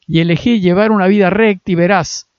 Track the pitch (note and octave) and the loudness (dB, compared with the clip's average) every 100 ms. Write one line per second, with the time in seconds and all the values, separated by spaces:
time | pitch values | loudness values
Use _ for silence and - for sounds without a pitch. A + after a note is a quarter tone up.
0 | - D#3+ E3+ E3+ A#3+ A#3 F3+ F3+ A3 G#3+ | -4 -2 0 0 0 0 0 0 0 0
1 | F#3 G#3 F#3 F#3+ A3+ F#3+ - E3+ F3 G3 | 2 2 2 2 0 -2 -4 -2 0 0
2 | D3+ - - | -2 -10 -16